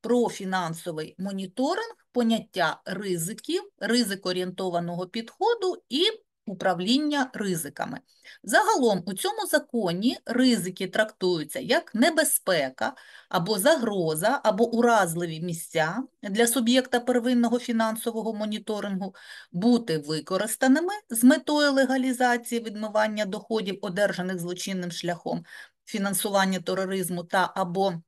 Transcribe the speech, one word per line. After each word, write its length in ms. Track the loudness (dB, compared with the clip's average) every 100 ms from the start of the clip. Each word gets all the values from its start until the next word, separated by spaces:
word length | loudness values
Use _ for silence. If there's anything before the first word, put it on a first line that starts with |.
про 280 | 2 2 2
фінансовий 840 | -2 -4 -2 -2 -6 -8 -8 -10 -8
моніторинг 760 | -8 -8 -8 -2 0 0 -4 -12 _
поняття 680 | 0 2 2 -2 -2 0 -2 -8
ризиків, 760 | -8 -4 -2 -4 -8 -4 -4 -4 _
ризикоорієнтованого 1300 | 0 2 2 -2 -4 -2 -4 -4 -2 -2 -2 -6 -6
підходу 760 | -8 -10 -2 0 2 -2 -4 _
і 140 | 0 0 -2 _ _ -12
управління 840 | -2 0 0 2 2 2 0 -2
ризиками. 680 | -2 -2 -2 -4 -8 -8 -8 _ _ -20 -18
Загалом 600 | 2 2 4 4 4 2 -2
у 80 |
цьому 320 | -6 -6 -4 0
законі 720 | 0 0 -4 -2 0 -2 -2 -4
ризики 600 | 2 4 4 0 -6 -4
трактуються 720 | -2 -2 0 -2 0 -4 -8
як 360 | 0 -2 0 2
небезпека 1000 | 2 4 0 0 0 0 0 -2 -6 -6 -20 -20 _
або 300 | -4 0 2
загроза, 800 | 4 4 2 0 -2 0 0 2
або 200 | 0 2
уразливі 760 | 2 4 4 4 4 0 -4 -4
місця 640 | -6 -8 -4 -2 0 -2 -8 _
для 240 | -6 2 2
суб'єкта 520 | 4 4 2 4 -2
первинного 600 | 2 0 2 2 2 0
фінансового 760 | 0 0 0 -2 -4 -4 -4
моніторингу, 840 | -4 -4 -6 -4 -6 -4 -4 -6 -10 -20 -20 -10
бути 460 | 0 4 4 2 -4
використаними 960 | -2 -6 -2 -2 -2 0 4 4 4 -6 _
з 140 | 6
метою 480 | 6 6 4 2 4
легалізації, 880 | 4 2 2 0 2 2 2 -2 -6
відмивання 640 | -6 -8 -2 0 0 0 -4
доходів, 540 | -4 -4 -2 -2 -6
одержаних 580 | -6 0 0 0 -4 -4
злочинним 520 | -6 -6 -6 -6 -6
шляхом, 540 | -6 -4 -4 -4 -8 -8 -20 -20 _ -10
фінансування 720 | -4 -2 -2 0 2 2 0
тероризму 640 | -2 -2 -2 -2 -2 -4
та 300 | -2 0 0 0
або 380 | -4 0 0 -2